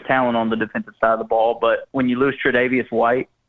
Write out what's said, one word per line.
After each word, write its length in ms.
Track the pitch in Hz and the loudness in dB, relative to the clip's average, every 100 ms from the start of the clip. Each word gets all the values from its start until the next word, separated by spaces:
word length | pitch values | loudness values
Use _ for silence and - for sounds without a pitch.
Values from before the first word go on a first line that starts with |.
| - | 0
talent 300 | 131 123 117 | 0 2 0
on 140 | 113 | 0
the 60 | 113 | -2
defensive 360 | 110 117 107 - | -4 -6 -10 -2
side 140 | 113 | 0
of 60 | - | 0
the 60 | 110 | 0
ball, 320 | 113 113 113 | 0 2 2
but 280 | 113 110 - | 0 0 -2
when 180 | 135 127 | -2 -2
you 100 | 123 | 0
lose 160 | 139 127 | 0 0
Tre'Davious 480 | 139 123 123 127 113 | 0 2 2 0 -2
White 380 | 113 117 127 - _ | 0 0 0 -4 _